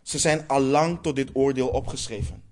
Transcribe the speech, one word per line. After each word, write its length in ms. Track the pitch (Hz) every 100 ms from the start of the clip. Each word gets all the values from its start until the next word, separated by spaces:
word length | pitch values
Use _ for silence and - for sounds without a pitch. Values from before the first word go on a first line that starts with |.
Ze 180 | - 147
zijn 280 | 160 156 156
allang 540 | 139 135 147 165 175
tot 140 | 165
dit 140 | 139 131
oordeel 340 | 131 139 131 123
opgeschreven. 760 | 131 - 139 - 107 - - -